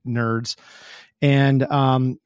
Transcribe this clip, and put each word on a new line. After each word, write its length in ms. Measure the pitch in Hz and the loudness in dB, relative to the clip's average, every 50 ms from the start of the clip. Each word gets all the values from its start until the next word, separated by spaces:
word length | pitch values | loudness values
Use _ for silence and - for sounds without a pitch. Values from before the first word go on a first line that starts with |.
| - 123 | -10 -6
nerds 500 | 117 120 117 113 113 113 120 - - _ - - - - - - - - - _ _ - | -4 -4 -2 -2 -4 -4 -6 -8 -12 _ -16 -20 -20 -20 -20 -20 -20 -20 -20 _ _ -2
and, 420 | 147 143 139 139 139 139 135 131 135 | 0 2 2 4 4 2 2 2 0
um, 560 | - 143 143 135 131 131 131 127 127 127 - - | 0 -2 0 0 2 2 0 0 -2 -4 -8 -8